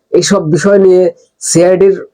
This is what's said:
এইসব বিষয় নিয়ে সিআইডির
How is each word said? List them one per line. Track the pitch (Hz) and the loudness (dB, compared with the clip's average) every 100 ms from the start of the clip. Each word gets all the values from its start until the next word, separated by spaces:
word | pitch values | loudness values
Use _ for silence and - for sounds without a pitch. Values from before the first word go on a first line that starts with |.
| _ | _
এইসব | - 165 202 160 | -2 0 -2 -2
বিষয় | 156 196 202 | -4 0 2
নিয়ে | 190 185 180 - _ _ | 2 2 0 -4 _ _
সিআইডির | - 165 175 185 196 190 - | -4 0 0 2 0 0 -8